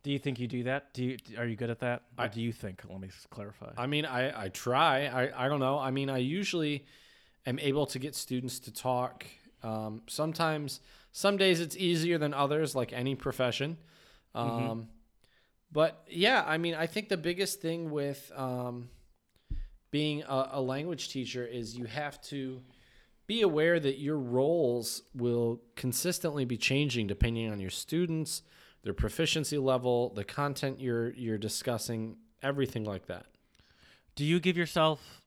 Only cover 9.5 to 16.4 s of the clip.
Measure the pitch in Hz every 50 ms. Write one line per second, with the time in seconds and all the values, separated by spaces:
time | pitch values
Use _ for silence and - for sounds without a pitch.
9.5 | _ _ - 113 110 110 110 107 107 113 - - - - 151 160 160 - 165 160
10.5 | 156 151 147 131 - - - - - - - _ - - - 202 202 190 190 190
11.5 | 175 165 170 147 - 185 190 175 175 160 160 175 170 156 151 147 143 139 143 139
12.5 | 147 156 160 135 - 135 120 - 120 123 123 135 139 - - 139 123 - 127 123
13.5 | 113 - 139 151 170 156 - - - - - - - - _ _ - 117 117 117
14.5 | 117 117 117 113 113 113 113 113 - - _ _ _ _ _ _ _ _ _ _
15.5 | _ _ _ _ 151 151 156 160 160 - - - 165 170 190 226 262 220